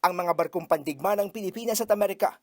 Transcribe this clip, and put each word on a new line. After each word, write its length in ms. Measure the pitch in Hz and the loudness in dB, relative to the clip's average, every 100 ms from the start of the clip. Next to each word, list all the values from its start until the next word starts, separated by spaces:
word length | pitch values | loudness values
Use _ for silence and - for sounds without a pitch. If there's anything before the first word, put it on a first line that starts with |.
ang 160 | 180 180 | 2 0
mga 160 | 175 170 | 0 0
barkong 320 | 165 180 - | 0 -4 0
pandigma 480 | 160 147 139 190 202 | 0 0 -2 0 0
ng 160 | 202 | -2
Pilipinas 480 | 220 190 208 220 220 | -4 -6 -4 -2 -2
at 80 | 226 | 0
Amerika. 480 | 208 202 190 185 - | 2 2 0 -2 -2